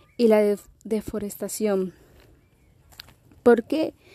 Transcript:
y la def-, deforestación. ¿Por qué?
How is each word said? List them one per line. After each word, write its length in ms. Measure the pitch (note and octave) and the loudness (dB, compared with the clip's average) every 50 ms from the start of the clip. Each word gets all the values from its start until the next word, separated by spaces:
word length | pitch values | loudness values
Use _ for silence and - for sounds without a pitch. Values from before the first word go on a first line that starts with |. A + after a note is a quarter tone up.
| _ _ _ | _ _ _
y 100 | - A#3+ | 2 4
la 160 | A3 G#3+ G#3+ G#3 | 4 4 4 4
def-, 240 | G#3 G3+ - - _ - _ - | 2 0 -4 -8 _ -20 _ -10
deforestación. 1120 | G3+ A3 G#3 - - - G#3 G#3 G3+ - - G#3 F#3+ - - G#3+ G#3 G3 F#3+ F#3 F3+ - _ _ _ _ _ _ _ _ _ _ _ _ _ _ _ _ _ _ _ - - - - - _ _ _ - _ | -6 -6 -6 -6 -8 -10 -10 -10 -10 -12 -10 -12 -10 -8 -4 -4 -2 -2 -2 -4 -4 -8 _ _ _ _ _ _ _ _ _ _ _ _ _ _ _ _ _ _ _ -20 -20 -20 -20 -20 _ _ _ -8 _
¿Por 220 | - A#3+ A#3 A#3 - | 4 4 4 4 2
qué? 300 | - C4+ D#4 D#4 - - _ _ _ | -2 -2 -4 -4 -4 -6 _ _ _